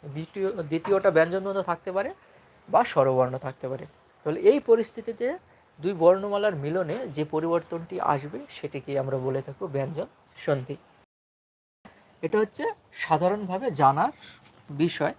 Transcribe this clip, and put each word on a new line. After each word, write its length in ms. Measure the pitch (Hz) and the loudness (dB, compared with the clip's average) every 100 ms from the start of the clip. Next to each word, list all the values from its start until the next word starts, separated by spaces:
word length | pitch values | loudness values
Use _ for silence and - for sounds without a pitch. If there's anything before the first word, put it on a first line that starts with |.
| 151 | -10
দ্বিতীয়, 420 | 143 160 - 190 202 | -10 -10 -4 -4 -4
দ্বিতীয়টা 480 | 156 160 165 196 196 | -4 -4 2 2 4
ব্যঞ্জন 320 | 160 165 185 | 6 4 2
বর্ণ 160 | 190 196 | -2 -4
থাকতে 280 | 180 170 - | -2 -4 -2
পারে 180 | 185 240 381 _ - _ _ - | -4 -4 -8 _ -20 _ _ 0
বা 120 | - | 2
স্বরবর্ণ 500 | 240 - 131 131 127 131 | 4 4 4 4 2 0
থাকতে 280 | 143 131 131 | -8 -8 -8
পারে। 160 | 131 - _ _ _ - | -8 -10 _ _ _ -6
তাহলে 140 | 160 | 2
এই 180 | 190 285 | 4 4
পরিস্থিতিতে 640 | - 233 220 - 226 226 240 349 _ _ _ _ | 6 4 4 -8 -12 -6 -4 -6 _ _ _ _
দুই 140 | 156 | -6
বর্ণমালার 600 | 190 165 190 202 202 214 170 | 4 6 6 2 0 0 -2
মিলনে 400 | 143 175 170 196 254 | -4 -2 -2 -4 -6
যে 140 | 143 | -6
পরিবর্তনটি 720 | 151 156 165 170 165 170 165 180 | -4 -2 0 0 -2 -10 -8 -4
আসবে 380 | - 143 147 208 285 | 0 0 -2 -12 -14
সেটিকেই 460 | - 147 143 131 139 | -12 -10 -10 -4 -4
আমরা 180 | 135 135 | -2 -2
বলে 220 | 131 135 | -2 -4
থাকবো 220 | 135 135 190 | -6 -10 -6
ব্যঞ্জন 420 | 139 135 156 208 _ _ - | -4 -6 -6 -10 _ _ -10
সন্ধি। 380 | - 139 127 143 _ _ _ _ _ _ _ _ _ _ - _ _ _ | -2 -2 -2 -12 _ _ _ _ _ _ _ _ _ _ -20 _ _ _
এটা 140 | 160 214 | -2 0
হচ্ছে 260 | 214 - 311 415 _ - | 0 -2 -8 -8 _ -12
সাধারণভাবে 680 | - 156 180 208 196 185 262 | 0 2 2 0 -4 -4 -4
জানার 420 | 143 139 139 220 - - - - - - | 4 4 6 0 -2 -20 -20 -20 -20 -16
বিষয়। 460 | 143 165 - 151 | 0 0 2 -4